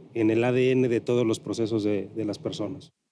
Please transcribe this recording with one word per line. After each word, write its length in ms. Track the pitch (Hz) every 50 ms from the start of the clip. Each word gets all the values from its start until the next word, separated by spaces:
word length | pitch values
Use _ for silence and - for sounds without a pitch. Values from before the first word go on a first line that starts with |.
| - -
en 180 | - 113 110 110
el 140 | 110 113 120
A 80 | 127
D 180 | 123 127 127 127
N 160 | 127 131 127
de 140 | 117 120 110
todos 260 | - - 123 120 120
los 140 | 113 107 -
procesos 420 | - 104 95 113 113 107 117 107
de, 280 | 101 104 104 95 98 101 110
de 120 | 113 107
las 120 | 104 98 -
personas. 540 | - - - - 104 98 95 - - - _ _ _ _